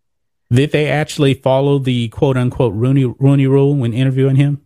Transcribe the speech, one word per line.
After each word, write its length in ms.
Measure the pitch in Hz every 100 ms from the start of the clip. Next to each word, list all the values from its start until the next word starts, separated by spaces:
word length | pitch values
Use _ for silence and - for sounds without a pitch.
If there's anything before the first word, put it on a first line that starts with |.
| _ _ _ _ _
Did 200 | 120 147
they 180 | 151 147
actually 460 | 147 151 - 139
follow 440 | 135 135 131 143 143
the 300 | 131 123 113
quote 280 | - 143 127
unquote 360 | 123 - 123
Rooney, 300 | 98 127 135
Rooney 420 | 127 - 135 139 135
Rule 260 | 139 139
when 180 | 143 117
interviewing 440 | 117 131 131 135 135
him? 260 | 139 143